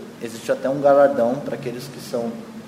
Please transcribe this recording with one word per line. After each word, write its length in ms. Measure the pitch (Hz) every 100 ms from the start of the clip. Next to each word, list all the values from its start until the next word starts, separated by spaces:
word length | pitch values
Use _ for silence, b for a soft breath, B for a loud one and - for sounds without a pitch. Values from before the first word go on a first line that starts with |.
| - -
existe 280 | 117 110 -
até 180 | 131 131
um 120 | 143
galardão 540 | 143 139 139 127 117 139
pra 200 | 143 120
aqueles 280 | 123 120
que 160 | - -
são 320 | - 123 117 110 - -